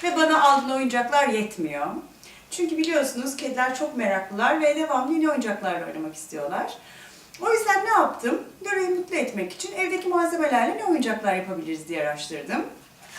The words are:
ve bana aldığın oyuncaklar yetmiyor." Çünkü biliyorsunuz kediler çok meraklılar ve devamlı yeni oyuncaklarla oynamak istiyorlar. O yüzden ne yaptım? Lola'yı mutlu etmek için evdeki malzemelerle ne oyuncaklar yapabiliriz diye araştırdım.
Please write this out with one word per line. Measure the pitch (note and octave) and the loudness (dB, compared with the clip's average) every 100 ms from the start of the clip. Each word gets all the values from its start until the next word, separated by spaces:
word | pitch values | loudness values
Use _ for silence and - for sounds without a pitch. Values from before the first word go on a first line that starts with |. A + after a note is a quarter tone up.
ve | F4 E4+ | -2 4
bana | D#4+ D#4 | 4 6
aldığın | C#4 C#4 B3 | 6 6 2
oyuncaklar | C4 C4 A#3+ A#3+ C#4+ C4+ | 0 0 0 2 4 4
yetmiyor." | A3 G#3 - D3+ C#3+ - - - - - - - | 2 -2 -4 -4 -4 -4 -6 -12 -20 -20 -20 -10
Çünkü | - E4 D#4+ | -2 0 2
biliyorsunuz | D#4+ D#4 C4 A#3+ C4+ - | 2 2 2 -2 -6 -4
kediler | C#4 B3+ B3+ | -4 0 0
çok | B3+ D4+ B3 | 0 -4 -2
meraklılar | G#3 F#3+ - G3+ B3 D#4 | 0 0 -4 0 2 4
ve | D4+ D4 | 2 2
devamlı | D#4 - C4+ | 0 0 2
yeni | D#4+ D#4 | 2 2
oyuncaklarla | C#4 A3 G3 F#3+ E3 E3 | 2 -2 -2 -2 -4 -6
oynamak | D#3 D#3 | -8 -8
istiyorlar. | - - D#3 C#3+ - - - - - - - - - | -10 -12 -6 -4 -4 -6 -8 -18 -20 -20 -20 -20 -4
O | G4 | 2
yüzden | A4+ G#4 G4 | 2 4 2
ne | A4 | 4
yaptım? | G#4 - - A#3+ E4 - - G4 | 4 4 0 -2 -2 -6 -12 -4
Lola'yı | F#4+ F4+ | -2 0
mutlu | F4+ - E4+ | 0 -2 -2
etmek | B3 G3+ F3+ | -2 -4 -6
için | - F#4+ | -8 -8
evdeki | G4+ F#4 F4+ F#4 | -4 -2 -2 0
malzemelerle | F4 E4+ E4+ D4+ A#3+ A#3+ G#4+ | 2 2 0 2 2 2 0
ne | |
oyuncaklar | G4+ D#4 A3+ G#3+ G3+ | 0 2 0 0 0
yapabiliriz | F#3 F#3 E3 D#3+ D#3 D#3 | 0 -2 -6 -6 -8 -6
diye | E3 D3 | -4 -2
araştırdım. | D3 - D3+ C#3 B3 - - - - - | -4 -8 -10 -6 -4 -6 -10 -20 -20 -18